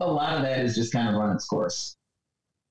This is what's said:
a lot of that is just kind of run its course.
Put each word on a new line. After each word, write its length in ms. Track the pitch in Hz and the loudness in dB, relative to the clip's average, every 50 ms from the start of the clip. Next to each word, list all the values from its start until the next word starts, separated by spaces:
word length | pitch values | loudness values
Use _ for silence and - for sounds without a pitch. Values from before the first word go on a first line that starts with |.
a 100 | 180 175 | 0 0
lot 240 | 156 147 151 151 - - | 2 2 0 0 0 0
of 40 | 135 | 0
that 160 | 135 131 127 | 0 0 0
is 140 | 123 120 110 | 0 0 0
just 200 | 113 117 117 - | 0 -2 0 0
kind 160 | 123 117 110 | 0 2 2
of 40 | 101 | 2
run 200 | 104 107 104 95 | 2 2 2 0
its 80 | 85 - | -2 -2
course. 500 | - 107 107 107 107 - - - - - _ _ _ _ _ _ _ _ _ _ _ _ _ _ _ | -2 -2 0 0 -2 -2 -6 -8 -10 -12 _ _ _ _ _ _ _ _ _ _ _ _ _ _ _